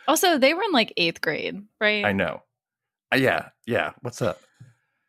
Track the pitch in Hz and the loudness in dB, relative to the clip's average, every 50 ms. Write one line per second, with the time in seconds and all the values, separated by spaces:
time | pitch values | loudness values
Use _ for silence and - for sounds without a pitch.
0 | - - 294 311 - 359 339 277 247 269 320 339 440 427 349 247 214 - - - | 0 0 0 4 4 2 4 4 4 2 2 2 -2 0 2 2 0 0 -2 -2
1 | 175 165 165 - - - 151 - - 85 82 190 202 _ _ _ 220 208 208 208 | -2 -2 -2 -2 -6 -4 -4 -4 -6 -6 -8 -10 -14 _ _ _ -2 0 0 0
2 | 208 - 98 98 92 78 - - _ _ _ _ _ _ _ _ _ _ _ _ | 0 0 0 0 0 -2 -4 -8 _ _ _ _ _ _ _ _ _ _ _ _
3 | _ _ 120 131 135 117 87 78 - - _ _ _ - 117 98 78 78 - _ | _ _ 0 2 2 2 2 0 -4 -8 _ _ _ -4 -2 -2 -2 -4 -8 _
4 | - 120 - - 127 104 - - _ _ _ _ - - _ _ _ _ _ _ | -12 -12 -6 -2 -2 -2 -2 -4 _ _ _ _ -20 -20 _ _ _ _ _ _
5 | _ | _